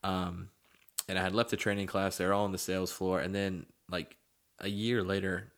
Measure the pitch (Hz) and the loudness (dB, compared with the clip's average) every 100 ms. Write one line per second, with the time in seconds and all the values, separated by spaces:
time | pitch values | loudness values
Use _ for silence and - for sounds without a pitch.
0 | 98 92 90 87 92 _ _ _ - - | 0 0 -2 -4 -12 _ _ _ -10 -10
1 | - 95 92 101 117 101 - 101 95 98 | -4 0 2 2 2 2 2 0 0 0
2 | 95 - 92 101 101 92 - 92 92 - | 0 2 2 4 2 -2 -2 -2 -2 -2
3 | 92 92 90 98 98 92 - _ - 90 | 0 2 0 0 -2 -2 -10 _ -8 -6
4 | 80 - _ _ _ _ 98 101 113 120 | -6 -14 _ _ _ _ -4 -2 2 2
5 | 92 98 95 92 - | 2 2 2 -2 -6